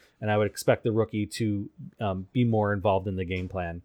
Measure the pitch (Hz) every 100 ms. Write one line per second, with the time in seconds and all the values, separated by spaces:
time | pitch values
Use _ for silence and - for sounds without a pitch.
0 | _ - 107 107 104 - - 117 120 107
1 | 107 107 101 - 110 101 104 - - -
2 | 104 92 98 127 120 110 104 101 101 95
3 | 101 92 90 92 92 92 85 85